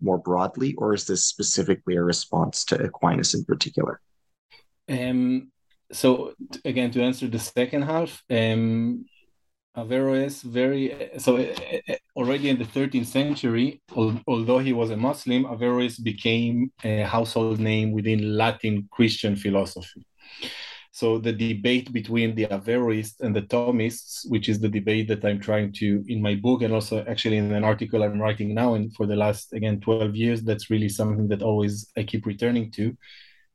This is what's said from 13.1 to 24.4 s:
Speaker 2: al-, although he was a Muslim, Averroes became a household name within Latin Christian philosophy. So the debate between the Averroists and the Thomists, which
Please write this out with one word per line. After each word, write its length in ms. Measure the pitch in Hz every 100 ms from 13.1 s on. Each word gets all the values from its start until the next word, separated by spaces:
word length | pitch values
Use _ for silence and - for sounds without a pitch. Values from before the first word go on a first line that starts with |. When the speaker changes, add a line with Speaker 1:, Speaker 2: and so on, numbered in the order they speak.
| 135 147 143 131 113 135 - - -
Speaker 2:
al-, 240 | 110 113 -
although 320 | 120 113 127
he 140 | 135
was 160 | 120 113
a 80 | 107
Muslim, 480 | 127 143 127 123 131
Averroes 580 | 113 123 123 123 120
became 680 | 113 104 117 113 117 120 131 -
a 200 | 110 107
household 560 | 101 117 113 117 110 107
name 320 | 110 110 107
within 420 | 107 107 110 107 107
Latin 540 | 113 113 110 104 101
Christian 460 | - 113 - 107 101
philosophy. 680 | 101 98 92 - 87 - - _ - - - - - - -
So 280 | - 117 113
the 120 | 113
debate 600 | 110 117 104 120 127 127
between 400 | 120 107 117 113
the 140 | 110 104
Averroists 720 | 98 104 120 120 110 110 -
and 160 | 120 104
the 80 |
Thomists, 840 | 101 120 120 123 113 113 - - -
which 220 | 113